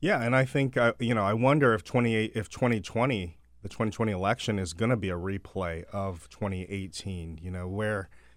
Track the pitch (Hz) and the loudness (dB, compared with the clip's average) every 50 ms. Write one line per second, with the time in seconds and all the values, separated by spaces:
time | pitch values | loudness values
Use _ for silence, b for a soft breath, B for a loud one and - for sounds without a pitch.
0 | - 190 202 127 135 120 127 131 131 127 - 143 135 127 - 123 117 117 - - | 0 0 0 2 2 2 2 2 2 2 2 0 0 2 2 4 4 4 2 2
1 | 120 117 117 107 98 98 110 113 123 135 147 156 139 120 110 104 - - - 123 | 0 2 2 2 2 2 2 4 4 4 6 6 6 6 4 4 0 0 0 2
2 | 120 117 113 107 110 - - 113 104 - - - 127 120 117 104 - - - 113 | 2 4 2 2 0 0 -2 -4 -6 -6 -2 0 2 2 2 0 -2 -2 0 0
3 | 123 139 120 98 87 82 - - - _ - - 107 98 - - 113 107 - - | 2 2 2 0 -2 -6 -8 -14 -20 _ -18 -14 -14 -10 -4 -2 -2 -2 0 0
4 | 113 110 98 90 95 101 123 - - 117 107 98 92 80 82 - 113 123 127 104 | 0 0 0 2 2 0 0 0 0 -2 0 0 -2 -4 -2 0 0 2 2 0
5 | 98 92 87 87 90 95 98 92 - - - 98 92 85 82 82 85 - - 101 | 0 -2 -4 -4 -4 -4 -4 -6 -8 -8 -6 -4 -4 -4 -4 -6 -8 -8 -6 -4
6 | 98 95 90 82 - - - - 104 98 95 92 90 90 101 98 95 82 - - | -4 -4 -6 -8 -12 -18 -10 -6 -4 -4 -4 -4 -6 -6 -6 -8 -8 -8 -10 -10
7 | - 98 92 87 80 82 80 78 87 92 92 90 90 92 95 104 107 107 107 98 | -8 -8 -8 -6 -8 -10 -10 -10 -8 -8 -8 -6 -6 -6 -4 -2 -2 -2 -2 -4
8 | 90 b b b b b b | -6 b b b b b b